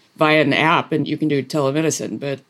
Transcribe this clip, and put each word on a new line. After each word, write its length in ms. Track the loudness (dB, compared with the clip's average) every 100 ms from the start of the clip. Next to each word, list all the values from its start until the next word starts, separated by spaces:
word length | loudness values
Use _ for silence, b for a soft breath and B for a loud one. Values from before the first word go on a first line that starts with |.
| b -2
via 260 | 2 4
an 120 | 4
app 380 | 2 2 2 0
and 160 | -2 -2
you 100 | -2
can 100 | 0
do 140 | -2
telemedicine, 760 | -2 -2 0 0 -2 -2 -6 -8
but 200 | -8 -8 _